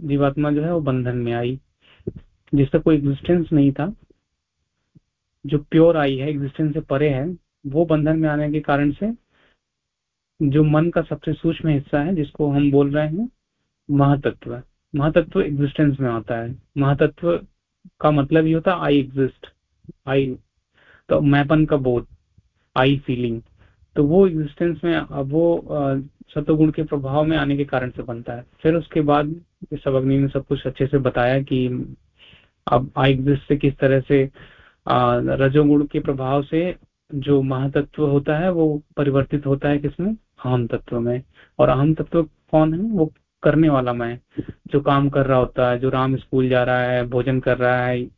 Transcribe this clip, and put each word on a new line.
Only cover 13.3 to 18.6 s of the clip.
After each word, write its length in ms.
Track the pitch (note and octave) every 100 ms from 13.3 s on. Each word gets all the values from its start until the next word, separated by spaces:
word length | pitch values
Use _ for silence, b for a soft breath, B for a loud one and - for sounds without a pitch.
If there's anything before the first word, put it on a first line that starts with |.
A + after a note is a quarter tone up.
| _ _ _ _ _ -
महातत्व, 720 | C#3+ C#3 C#3+ C#3 - - A#2+ - _ _ D3
महातत्व 460 | D3 F3+ E3 F#3
एग्जिस्टेंस 580 | F3+ C#3+ C#3+ - D3+ C#3
में 100 | C3
आता 260 | A2+ A2 A#2
है। 200 | A#2 C3 _ C#3
महातत्व 680 | C#3 C#3+ D#3 - E3+ E3+ - _ _ _ - -
का 120 | D3+
मतलब 340 | D3+ C#3+ D#3+ D#3+
ये 80 |
होता 220 | D#3+